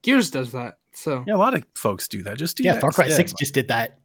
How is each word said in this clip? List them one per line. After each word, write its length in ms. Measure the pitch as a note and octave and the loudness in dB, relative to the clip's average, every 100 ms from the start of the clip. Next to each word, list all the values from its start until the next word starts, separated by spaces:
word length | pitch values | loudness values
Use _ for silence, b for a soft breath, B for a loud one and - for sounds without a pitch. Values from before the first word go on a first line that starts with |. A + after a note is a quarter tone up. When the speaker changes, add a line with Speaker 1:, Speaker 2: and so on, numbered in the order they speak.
Speaker 1:
Gears 280 | - C4 G3+ | 4 4 4
does 200 | C#3 B2 | -2 -4
that. 220 | B2+ A#2+ - _ | -8 -10 -14 _
So 300 | - - C3+ B2+ | -10 -4 -4 0
Speaker 2:
Yeah, 80 | G#3 | 2
a 20 | |
lot 160 | G#3+ | 4
of 100 | A#3 - - | 2 -6 -4
folks 320 | A2 F#2+ - | -2 -2 -6
do 160 | G2+ | -8
that. 140 | F#2 G#2+ | -10 -8
Just 200 | E3 - | -8 0
do 60 | |
Speaker 3:
Yeah, 100 | B2+ | 2
Speaker 2:
that 80 | - | 4
Speaker 3:
Far 100 | C#3 | 2
Cry 140 | D3 D#3 | 2 2
Speaker 2:
instead. 120 | D#3 F3 | 4 2
Speaker 3:
six 40 | |
just 200 | - C#3 | -2 -2
did 140 | C3+ C3 | -2 0
that. 320 | A#2 A#2 _ | -2 -2 _